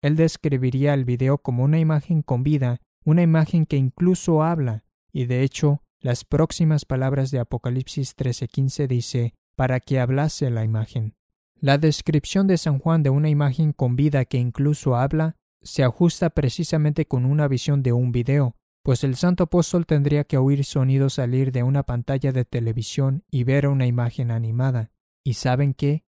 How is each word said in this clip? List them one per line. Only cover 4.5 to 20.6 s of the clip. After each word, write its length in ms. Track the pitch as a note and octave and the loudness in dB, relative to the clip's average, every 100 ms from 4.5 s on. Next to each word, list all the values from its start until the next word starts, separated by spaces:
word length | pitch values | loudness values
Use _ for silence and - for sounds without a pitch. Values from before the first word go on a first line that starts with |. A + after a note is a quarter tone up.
| E3+ B2+ A2 _ _ _ | 0 -2 -4 _ _ _
y 140 | - | -6
de 180 | B2 B2 | -2 0
hecho, 400 | C3+ - D3+ C#3+ _ _ | 0 0 0 0 _ _
las 240 | C3 B2 | -4 -4
próximas 600 | - D3 D#3+ - D#3+ D3+ | -2 0 0 2 0 0
palabras 460 | - C3 C3 C#3 C3+ | -2 -4 -2 -2 -2
de 80 | C3+ | -2
Apocalipsis 760 | A#2 B2 - B2+ C3 - C3+ | -4 -6 -4 -4 -4 -6 -8
trece 320 | - C3 A#2 A#2+ | -4 -6 -4 -6
quince 400 | - C3+ - C#3 | -2 -2 -2 -2
dice, 460 | B2 A#2 B2 A#2 _ _ - | -2 -2 -2 -4 _ _ -4
"para 240 | B2+ B2+ | -2 -2
que 200 | - C3 | -2 -2
hablase 500 | B2 C3+ D3+ - C3+ | 0 0 -2 -2 -2
la 140 | A#2 | -2
imagen". 500 | A2 A2 G#2+ - A2 - _ _ _ _ | -2 -2 -4 -6 -8 -10 _ _ _ _
La 200 | C#3 C#3+ | 2 4
descripción 680 | D#3 D3 - D3+ - F#3+ G3 | 4 0 0 0 0 0 2
de 120 | F3+ | 2
San 220 | - C#3 | 0 -2
Juan 220 | E3 E3 | 2 2
de 60 | C#3 | 2
una 220 | C#3 D3+ | 2 2
imagen 420 | D3 C#3+ B2+ D#3 | 2 0 2 0
con 240 | C#3+ B2+ B2 | 0 -2 2
vida 300 | D3 C#3+ B2+ | 2 2 0
que 100 | C3 | -2
incluso 600 | B2 - C#3 D3+ - A#2+ | -2 0 0 0 0 0
habla 400 | C#3 D#3 D#3+ - _ _ | 0 0 -2 -4 _ _
se 220 | - - | -12 0
ajusta 440 | C3 - F3 - C#3 | 0 4 0 2 -2
precisamente 800 | - C#3 - E3 D#3+ D3+ D3+ D#3 | 0 -2 -2 -2 0 0 0 -2
con 180 | C3 | 0
una 240 | B2+ D3 D3 | 0 2 0
visión 340 | C3 - C#3+ | 0 0 0
de 120 | B2+ | 2
un 180 | A#2+ B2 | 0 0
video, 440 | B2 A#2 C#3 C3 - _ _ | -2 0 0 0 -4 _ _
pues 220 | - B2+ | -2 0
el 120 | C#3 B2+ | 0 0
santo 280 | F3 F3+ | 0 2
apóstol 420 | F3 F3 E3 F3 E3+ | 2 2 2 0 0
tendría 380 | D3+ C#3 D3 | 0 2 0
que 120 | C#3+ C3+ | 0 0
oír 280 | C3 C#3+ | 2 2